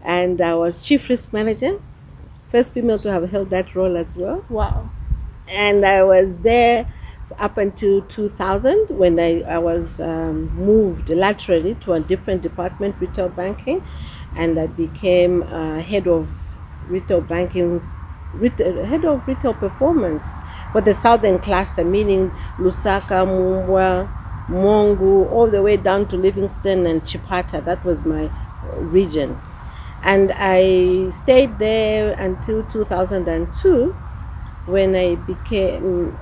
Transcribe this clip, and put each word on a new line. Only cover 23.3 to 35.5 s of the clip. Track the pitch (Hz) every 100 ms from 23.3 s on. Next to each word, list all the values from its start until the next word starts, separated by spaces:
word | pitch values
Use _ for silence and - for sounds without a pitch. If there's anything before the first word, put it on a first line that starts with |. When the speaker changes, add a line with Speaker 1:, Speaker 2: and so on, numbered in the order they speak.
| 185 185 190 185 190 190 180 190 - - - -
Speaker 1:
Mongu, | 175 196 214 208 202 190 196 -
all | 233 233
the | 208
way | 202 202
down | 190 196 202
to | 180
Livingston | 190 196 196 - 196 190 175
and | 160
Chipata. | - - - 180 180 156 147
That | 180
was | 180 160 165
my | 156 151 - - - - -
region. | 165 175 190 156 135 127 - - - - - -
And | 185 196 196 -
I | 196 185 190 185 180 180 185
stayed | - - 254 262 214
there | 214 220 214 214 214 -
until | 196 180 - 220 220
two | 220 208
thousand | 180 185 196 175
and | 165 175 -
two, | 392 311 269 392 - - - - - - -
when | 190 190 190
I | 180 170
became, | 175 190 -